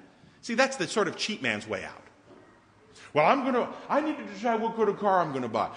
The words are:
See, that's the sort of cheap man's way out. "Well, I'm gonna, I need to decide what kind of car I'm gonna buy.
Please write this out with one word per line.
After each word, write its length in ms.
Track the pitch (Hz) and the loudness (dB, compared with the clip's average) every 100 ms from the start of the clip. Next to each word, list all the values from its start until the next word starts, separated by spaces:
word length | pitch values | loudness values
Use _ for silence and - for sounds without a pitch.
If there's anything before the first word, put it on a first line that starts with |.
| - - - - | -20 -20 -20 -18
See, 120 | - 233 | -6 0
that's 220 | 262 262 | 2 2
the 100 | 165 | -2
sort 200 | 226 180 | 0 0
of 100 | - | -2
cheap 260 | - 208 | -6 -2
man's 240 | 123 107 107 | -2 -2 -2
way 180 | 95 78 | -6 -6
out. 160 | - - _ - - - - _ _ _ - - | -14 -20 _ -20 -20 -20 -20 _ _ _ -20 -2
"Well, 140 | 143 160 | 4 6
I'm 160 | 269 | 4
gonna, 280 | 262 247 180 - - | 2 0 -2 -6 -2
I 140 | 269 | 0
need 160 | 311 269 | 0 -6
to 80 | 202 | -8
decide 340 | 196 233 226 | -6 -2 0
what 160 | 226 226 | -2 0
kind 140 | 214 | 0
of 80 | 196 | 2
car 220 | 202 185 | 4 4
I'm 140 | 165 | 2
gonna 140 | 135 123 | -2 -2
buy. 220 | 110 90 | 0 -2